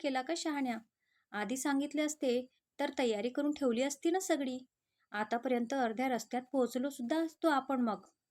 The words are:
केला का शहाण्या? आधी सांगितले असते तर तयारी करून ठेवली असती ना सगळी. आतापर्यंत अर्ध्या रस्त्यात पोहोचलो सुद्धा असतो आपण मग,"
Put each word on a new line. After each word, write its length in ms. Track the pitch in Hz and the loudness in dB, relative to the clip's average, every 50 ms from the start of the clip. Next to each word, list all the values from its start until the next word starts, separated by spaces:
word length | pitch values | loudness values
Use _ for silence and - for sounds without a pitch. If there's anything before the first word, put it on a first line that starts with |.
केला 220 | - 285 262 262 254 | -2 -2 -2 -2 -2
का 120 | - 330 | -2 -4
शहाण्या? 420 | 339 - 330 294 285 269 247 226 226 - _ _ _ _ _ _ _ _ _ - | -4 -2 -2 -2 0 -2 -2 -4 -6 -8 _ _ _ _ _ _ _ _ _ -6
आधी 240 | 208 208 196 254 | -4 -2 -2 -2
सांगितले 460 | 262 - 294 285 277 285 294 294 302 302 | -2 0 2 2 2 2 0 0 0 0
असते 380 | 302 294 - - 262 240 247 254 - _ _ _ _ _ - | 0 0 0 2 2 2 2 0 -4 _ _ _ _ _ -4
तर 120 | 285 277 277 - | -4 -2 0 0
तयारी 300 | 269 233 220 202 202 247 | 0 2 2 0 -2 -2
करून 220 | 247 294 285 294 294 | -2 0 0 0 0
ठेवली 300 | - 285 254 226 226 262 | 2 2 2 2 2 0
असती 280 | 277 277 - - 339 | 0 -2 0 0 2
ना 100 | 339 381 381 | 2 2 2
सगळी. 360 | - 330 277 277 262 254 254 254 _ _ _ _ _ _ _ _ _ - | 0 0 0 0 -2 -4 -6 -10 _ _ _ _ _ _ _ _ _ -6
आतापर्यंत 600 | 208 214 214 233 233 240 262 254 240 240 226 269 | -4 -2 -2 -2 -2 0 0 0 0 0 0 0
अर्ध्या 340 | 269 247 226 220 220 254 262 | 0 0 0 0 0 0 0
रस्त्यात 340 | 254 220 - - - 247 254 - - | 0 -2 -2 -4 -6 -6 -6 -2 0
पोहोचलो 380 | 269 247 233 - 262 254 285 | 2 2 2 0 -2 -2 -2
सुद्धा 280 | 277 - 240 233 311 320 | -4 -6 -2 0 0 0
असतो 300 | 330 320 - _ - 330 | 0 -2 -4 _ 2 4
आपण 300 | 294 269 262 - 269 254 | 4 4 2 0 0 0
मग," 260 | 240 226 202 180 - - _ _ _ _ | 2 0 0 -4 -8 -18 _ _ _ _